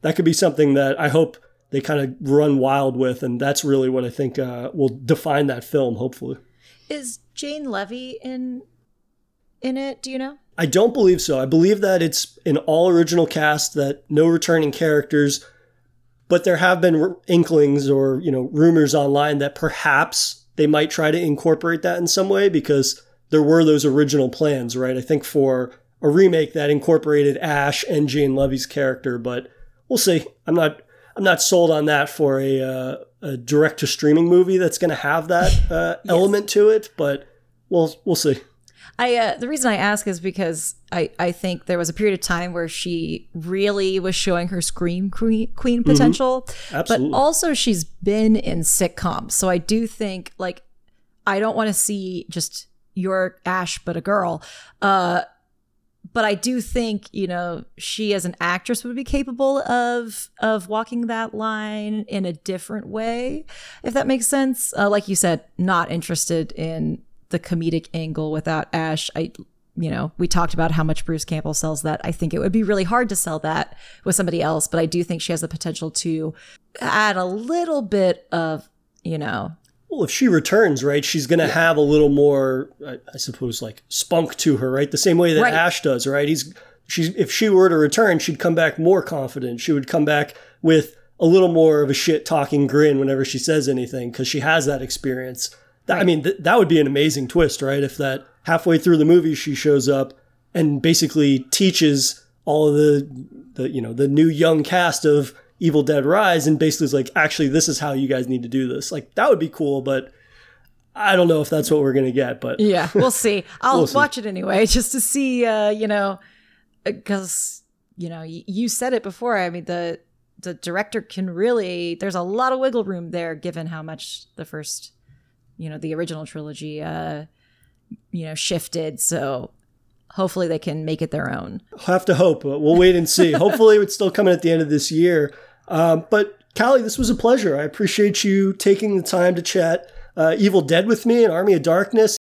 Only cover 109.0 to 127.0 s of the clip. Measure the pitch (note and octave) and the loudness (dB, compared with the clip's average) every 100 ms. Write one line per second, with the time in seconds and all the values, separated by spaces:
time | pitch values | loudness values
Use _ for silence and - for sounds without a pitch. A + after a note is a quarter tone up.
109 | - - B3 G3+ D#3 - D3+ C#3 C3 C3+ | -8 0 2 2 0 -4 -2 -2 -2 -4
110 | C3 _ _ _ _ _ _ _ _ - | -4 _ _ _ _ _ _ _ _ -4
111 | G#3 F#3+ E3+ D#3+ D3 D#3+ D3 D3+ C#3 C3 | 2 4 4 2 2 -2 2 2 4 2
112 | C3 B2+ B2+ - - - G#3+ F#3 D#3+ G#3 | 0 0 -2 -4 -8 0 2 2 0 2
113 | B3+ - A3+ G3+ - - B3+ C4+ - C#4 | 2 2 -2 -2 -6 -4 0 2 2 2
114 | C#4+ B3+ G#3 F#3 F#3 F#3+ A3 B3 - C4+ | 0 -2 -8 -8 -2 0 2 0 -2 -4
115 | - C#4 C4+ B3 A#3 G#3+ G#3 G#3+ G#3+ G#3 | -2 -2 -2 0 0 0 0 0 -2 -2
116 | G3 F#3+ _ _ _ _ _ _ - - | -2 -6 _ _ _ _ _ _ -10 -10
117 | - G3+ F#3 - - - _ _ _ - | -6 -6 -4 -6 -8 -10 _ _ _ -14
118 | E3+ E3 D#3+ E3 - G3 A#3 - B3 B3 | -12 -12 -14 -14 -10 -4 -4 -2 -2 -4
119 | G3+ F#3 A#3+ G#3+ F3+ F3 D#3+ F3 E3+ E3 | -4 -8 -2 -2 -2 -6 -8 -6 -6 -8
120 | _ _ _ _ F3+ E3 F3 F3 G#3 A3+ | _ _ _ _ -14 -12 -6 -6 -4 -6
121 | - - F#3 E3+ A3 A#3+ F#3 F3 F3 E3+ | -8 -8 -8 -2 0 0 -2 -6 -6 -6
122 | G3 F#3 F3 G#3+ B3+ C4 C4 A#3+ G3 F#3 | -6 -6 -4 -2 -2 0 -2 -2 -4 -8
123 | E3+ E3+ E3+ D#3+ F3 E3 E3 D#3+ D#3 D#3+ | -8 -8 -8 -8 -10 -10 -10 -12 -14 -14
124 | - - - - D#3+ D#3 D3+ - - _ | -14 -16 -18 -18 -14 -14 -12 -12 -14 _
125 | _ _ _ _ _ _ D#3 D3+ D#3+ D#3+ | _ _ _ _ _ _ -14 -10 -8 -6
126 | E3+ D#3 D#3 D#3+ D3+ C#3+ D3+ D3+ D#3 D#3+ | -6 -8 -12 -14 -14 -14 -14 -12 -10 -8